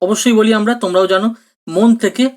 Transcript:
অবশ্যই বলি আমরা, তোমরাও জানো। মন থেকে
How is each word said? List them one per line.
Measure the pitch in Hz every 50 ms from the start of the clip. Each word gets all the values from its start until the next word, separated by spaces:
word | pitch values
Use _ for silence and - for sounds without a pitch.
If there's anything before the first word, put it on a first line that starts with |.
অবশ্যই | 180 185 214 208 - 247 233 214
বলি | 214 220 220
আমরা, | 220 208 220 240
তোমরাও | 233 - 190 180 185 190
জানো। | 185 190 190 208 226 226 - _ _ _ _ _
মন | - 165 185 214 233 233
থেকে | 226 - 202 - - 247 262 254